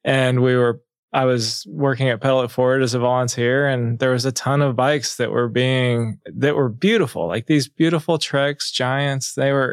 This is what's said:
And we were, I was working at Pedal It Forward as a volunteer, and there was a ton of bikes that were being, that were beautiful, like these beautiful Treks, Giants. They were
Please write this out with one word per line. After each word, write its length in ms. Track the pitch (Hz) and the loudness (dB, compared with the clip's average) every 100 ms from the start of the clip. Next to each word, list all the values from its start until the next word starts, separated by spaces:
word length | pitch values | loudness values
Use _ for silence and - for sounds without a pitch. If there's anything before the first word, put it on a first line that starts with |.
| - | -2
And 360 | 135 127 127 | 2 2 2
we 140 | 127 123 | 4 4
were, 240 | 120 117 _ _ _ | 2 0 _ _ _
I 140 | 139 131 | 0 2
was 400 | 123 113 - - | 2 -2 -6 -10
working 380 | 151 139 127 135 | -2 -2 0 0
at 140 | 117 | 0
Pedal 220 | 135 131 | 0 0
It 80 | 123 | 0
Forward 300 | - 127 131 | 0 2 2
as 120 | 127 | 0
a 60 | 123 | 0
volunteer, 680 | 123 127 123 123 120 131 143 | 0 0 0 0 0 2 2
and 320 | 131 117 117 | 0 -2 0
there 120 | 131 | 0
was 120 | 127 131 | 0 -2
a 60 | |
ton 300 | 127 127 143 | -2 0 2
of 160 | 143 120 | 2 2
bikes 400 | 127 147 113 - | 0 0 -2 -4
that 140 | 117 | -2
were 180 | 113 120 | 0 0
being, 680 | 120 127 131 123 120 113 104 - | 0 0 2 0 0 -2 -6 -12
that 220 | 82 139 156 | -2 0 2
were 140 | 131 | -2
beautiful, 580 | 113 196 226 143 - 82 | 0 0 2 0 -4 -4
like 200 | 101 - | -4 0
these 200 | 151 127 | 0 0
beautiful 500 | - 165 165 - 160 | -2 0 0 0 -2
Treks, 540 | - 139 139 143 - | -2 -2 -2 -4 -6
Giants. 640 | - 127 135 143 135 - | -4 -2 -2 -2 -4 -6
They 180 | - 139 | -2 0
were 200 | 139 127 | 2 0